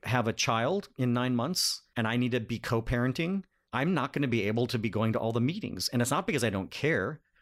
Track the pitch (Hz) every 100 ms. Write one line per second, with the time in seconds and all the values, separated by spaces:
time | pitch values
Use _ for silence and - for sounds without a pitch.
0 | - 123 113 107 - 113 120 196 - -
1 | 127 120 127 123 127 185 - - - -
2 | 110 120 123 120 107 113 - 117 113 120
3 | 123 127 170 196 - _ _ 117 151 175
4 | 135 - 139 117 98 113 123 120 107 101
5 | 110 110 113 117 123 190 117 95 - 123
6 | 117 147 190 156 113 98 92 - 143 147
7 | 95 156 _ _